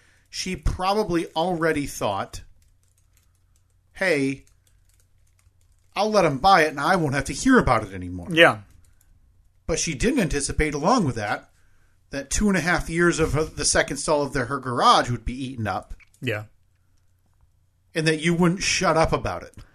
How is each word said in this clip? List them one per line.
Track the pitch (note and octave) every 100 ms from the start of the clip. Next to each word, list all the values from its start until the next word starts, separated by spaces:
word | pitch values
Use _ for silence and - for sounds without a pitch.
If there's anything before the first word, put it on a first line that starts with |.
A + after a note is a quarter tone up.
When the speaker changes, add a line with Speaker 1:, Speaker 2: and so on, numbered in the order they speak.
| _ _ _
Speaker 1:
she | - F#3
probably | F#3 - - F#3 G#3 F#3 E3+ -
already | D#3+ F3+ E3+ D#3+ D3 C3
thought, | - A#2 G2 A#2+ - - - _ _ _ _ _ _ _ _ _ _ _ _ _
"Hey, | - F#3+ D3 C3+ C3+ - _ _ _ _ _ _ _ _ _ _ _ _ _ _ F3+
I'll | G#3+
let | G#3
him | E3 C3+
buy | F#3+ F#3
it | D#3
and | C#3+
I | D3+ F#3+
won't | D3+
have | C#3
to | -
hear | C#3+ C4 B3
about | D#3 A2+
it | G2+
anymore." | F#2+ F2+ F2+ F2
Speaker 2:
Yeah. | D#3+ D#3+ A2 - - - _ _ _ _ _ _ _ -
Speaker 1:
But | D#3+
she | E3
didn't | B2+ G#3+ C#4+
anticipate, | D#3 D3 C#3 D3 D#3
along | C#3+ F3 B3+ D3
with | A2+
that, | G#2 C#3 - _ _ _ _ _ _
that | C#3 -
two | - G#3
and | F#3
a |
half | E3 D#3+ C#3+
years | E3 F3 D3
of | D#3
her, | C3+
the | D#3 -
second | C#3 F3 D3+ C#3+
stall | - D3
of | C#3
their, | C3+
her | A#2 C#3
garage | C3 B2 A3+ G3 B2
would | A#2
be | A#2 B2+ C3
eaten | B2 G#2+
up. | G2 - - _ _
Speaker 2:
Yeah. | B2+ G#2+ G#2+ _ _ _ _ _ _ _ _ _ _ _ _ _ _
Speaker 1:
And | E3 D#3+
that | D#3
you | E3
wouldn't | E3+ F3 F#3+
shut | - - F3 D#3+
up | D#3
about | C#3 A2 F2
it. | - - -